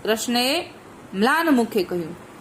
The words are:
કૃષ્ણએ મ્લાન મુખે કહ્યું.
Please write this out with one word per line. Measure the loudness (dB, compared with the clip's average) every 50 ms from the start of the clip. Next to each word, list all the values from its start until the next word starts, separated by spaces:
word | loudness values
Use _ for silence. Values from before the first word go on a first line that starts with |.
| 0
કૃષ્ણએ | -2 -2 -2 0 -2 0 0 0 0 0 -2 -4 -6 -14 -20 -20 -20 -20 -20 -20 -10 -2
મ્લાન | 2 2 4 4 2 4 4
મુખે | 4 4 2 2 0 -2 -2
કહ્યું. | 0 -2 -6 -6 -6 -10 -14 -16 -20 -20 -20